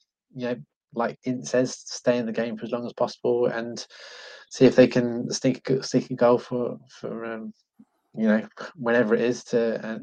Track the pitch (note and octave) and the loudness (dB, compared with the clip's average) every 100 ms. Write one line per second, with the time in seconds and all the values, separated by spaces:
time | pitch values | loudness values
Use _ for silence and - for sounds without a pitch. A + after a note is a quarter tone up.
0 | _ _ _ C3 B2 B2 - _ _ B2 | _ _ _ -8 -6 -6 -10 _ _ -4
1 | A#2 - - B2+ C#3+ B2 B2+ - - - | -4 -4 -6 -6 -2 0 0 -4 -14 -6
2 | - B2 A2+ A2 A#2 A2 A2 A#2+ A#2+ - | 0 0 0 -4 -4 -6 -6 -6 -6 -4
3 | A#2+ - B2+ A#2+ B2 A#2 A#2 A#2+ - - | -4 -2 -2 0 0 -2 -6 -10 -14 -18
4 | - - - - - - B2+ - B2+ B2+ | -20 -20 -20 -20 -10 6 6 8 6 6
5 | A#2+ A#2+ B2+ - C3+ B2+ - C3+ - C3 | 0 -2 -4 -2 -2 -2 -2 -2 0 -2
6 | - B2 A#2+ A#2+ - B2+ B2 - - - | -2 2 4 4 0 -6 -6 -8 -16 -14
7 | A#2 A2+ A2+ A2+ A2 - _ _ _ _ | -10 -8 -8 -10 -10 -16 _ _ _ _
8 | _ - A2 G#2+ G#2 - - - A#2 A#2 | _ -2 2 2 0 -12 -16 -6 2 2
9 | A2 A2+ A#2 A#2+ - A#2+ A2+ A2 A2 A2 | 4 2 2 -2 -2 0 0 -2 -6 -10